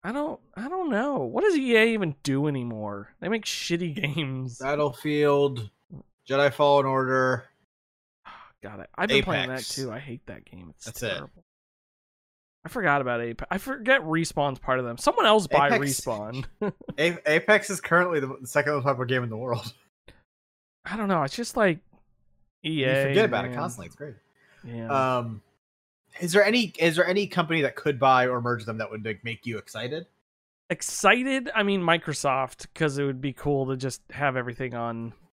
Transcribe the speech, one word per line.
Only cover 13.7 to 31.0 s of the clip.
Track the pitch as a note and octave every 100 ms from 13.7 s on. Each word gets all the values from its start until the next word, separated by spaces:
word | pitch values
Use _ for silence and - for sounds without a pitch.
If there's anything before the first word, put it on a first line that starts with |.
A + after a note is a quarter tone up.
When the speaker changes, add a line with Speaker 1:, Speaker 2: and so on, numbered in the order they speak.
| C4+ A3+ C4
Speaker 1:
Respawn's | D#3+ D#3+ E3 - C#3+ C3
part | - B2+
of | B2
them. | A#2+
Someone | - - A3
else | G#3+ E3
buy | D3 C#3+
Speaker 2:
Apex. | - C#3 C3
Speaker 1:
Respawn. | - A2 G#2 B2+ C3+ -
<laughs> | G3+ - - -
Speaker 2:
A-, | E3 E3+ D3+
Apex | D#3 E3 G#3 G3
is | F#3
currently | - E3+ F3+ D#3+
the, | C3+ C3+
the | B2
second | - C#3+
most | D3
popular | C3 B2+ B2
game | C3
in | A#2+
the | A2
world. | B2+ A#2 - - _ _ - - _ _ _ _ _ _ -
Speaker 1:
I | G#3
don't | G3+
know. | F3+
It's | C#3 -
just | A#3 -
like | G#3 E3 _ _ _ _ _ _ _ _ D3
E | D#3
A, | C3 C3+
Speaker 2:
You | C#3
forget | C#3 A3
about | A2 G2+
it |
Speaker 1:
man. | B2
Speaker 2:
constantly. | E3+ - E2+
It's | -
great. | D3 G#2+ _ _ _ _
Speaker 1:
Yeah. | B2 A#2 A2+ C#3 C3 B2+
Speaker 2:
Um, | A#2+ G#2+ _ _ _ _ _ _ _ -
is | F3
there | F#3
any, | G3+ A#3+ G#3+ -
is | E3 D#3+
there | F3
any | F#3+ G3+
company | - D#3+ E3
that | C#3 -
could | D#3 C3
buy | C3 B2+ B2+
or | B2
merge | A#2+ A#2+ G#2+
them | A2
that | G#2+
would, | A2 A2
like, | G#2
make | A#2+ A2+ A#2+
you | A2
excited? | - A2 B2 D3+ F3+ _ _ _ _ _ _
Speaker 1:
Excited? | F3+ - -